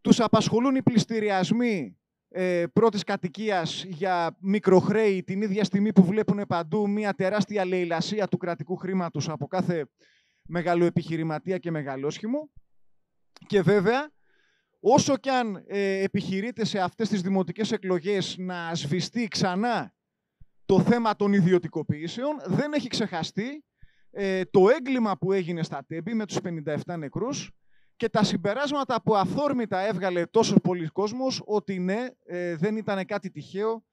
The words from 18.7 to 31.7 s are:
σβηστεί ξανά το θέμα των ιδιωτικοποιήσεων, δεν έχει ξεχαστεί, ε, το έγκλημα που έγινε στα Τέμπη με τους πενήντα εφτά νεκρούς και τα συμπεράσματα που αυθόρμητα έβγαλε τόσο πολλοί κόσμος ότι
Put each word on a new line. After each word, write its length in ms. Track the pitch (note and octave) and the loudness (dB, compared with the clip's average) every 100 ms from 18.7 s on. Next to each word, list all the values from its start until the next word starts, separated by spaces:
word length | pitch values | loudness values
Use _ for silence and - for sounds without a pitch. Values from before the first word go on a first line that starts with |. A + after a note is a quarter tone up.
σβηστεί 540 | E3+ C#3 F3 D3+ A#3 A3+ | -6 -2 -4 -2 -4 -4
ξανά 680 | - G3 F3+ A#3+ A3 A#2 _ _ _ _ _ - _ | -2 0 0 0 -2 -4 _ _ _ _ _ -20 _
το 160 | - F#3+ | 2 4
θέμα 360 | F3+ A#3+ A3+ G#3 | 6 4 2 2
των 160 | G3+ | 4
ιδιωτικοποιήσεων, 1080 | G3+ F3 F3+ E3+ D#3+ D3 D3+ E3 A3+ C#4 D4+ F#3 | 6 6 4 2 -8 -4 -4 -4 -4 -4 -4 -2
δεν 260 | F#3+ D4 | -2 0
έχει 160 | D4 A#3+ | -2 -4
ξεχαστεί, 760 | - G#3+ E3+ E3 - A#3 D4+ _ _ - _ _ | -4 -4 -4 -6 -6 -6 -8 _ _ -20 _ _
ε, 340 | - G3 F#3+ | -6 -2 -2
το 240 | F3+ G3+ F#3+ | 2 6 8
έγκλημα 500 | D4 B3+ B3+ A3 F#3 | 6 2 0 0 0
που 140 | F3+ | 0
έγινε 300 | G3 E3+ E3+ | 0 0 -4
στα 220 | D#3+ C#3+ | -4 -6
Τέμπη 300 | - E3 E3 | -10 -10 -4
με 120 | A#3 G#3 | -4 -4
τους 140 | - | -6
πενήντα 320 | F#3 E3 D3+ | -4 -6 -4
εφτά 240 | D3 C3+ F3 | -6 -6 -10
νεκρούς 540 | C#3+ - A3+ C#4 - - _ _ _ _ | -8 -6 -4 -6 -10 -18 _ _ _ _
και 120 | A3+ | -2
τα 160 | A#3 | 0
συμπεράσματα 800 | G#3 F#3+ F3+ A3+ C#4+ C#4+ C4+ A#3 | 0 0 -2 -2 -2 -2 -2 -2
που 140 | - G#3 | 2 2
αυθόρμητα 640 | F#3 F3+ C#4+ C4 A3 F#3 | 2 0 0 0 -2 -2
έβγαλε 460 | G3 F#3 F#3+ F3 E3+ | -2 -2 -2 -2 2
τόσο 340 | A3 G#3+ G3+ | 2 4 4
πολλοί 260 | - F3+ D#3+ | 2 -2 -4
κόσμος 560 | - G#3 A#3+ C4 - | -4 -4 -2 -4 -4
ότι 340 | - G#3 G3 | -4 -4 -2